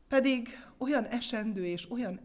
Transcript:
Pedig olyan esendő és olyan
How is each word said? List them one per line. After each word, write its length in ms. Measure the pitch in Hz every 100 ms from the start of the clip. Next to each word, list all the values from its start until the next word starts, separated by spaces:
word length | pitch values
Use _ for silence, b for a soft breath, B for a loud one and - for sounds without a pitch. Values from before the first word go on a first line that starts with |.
| -
Pedig 420 | 269 262 254 233 - B -
olyan 280 | 262 285 214
esendő 600 | 240 - 220 220 190 180
és 260 | 175 -
olyan 280 | 240 214 180